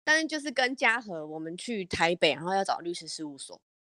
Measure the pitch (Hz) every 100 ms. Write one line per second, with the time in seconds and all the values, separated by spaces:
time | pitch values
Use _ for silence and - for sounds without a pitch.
0 | - 311 311 311 285 262 254 262 247 220
1 | 214 165 151 156 160 180 - 226 180 -
2 | 170 175 175 135 170 190 196 - 170 175
3 | 156 - 151 139 - 87 _ _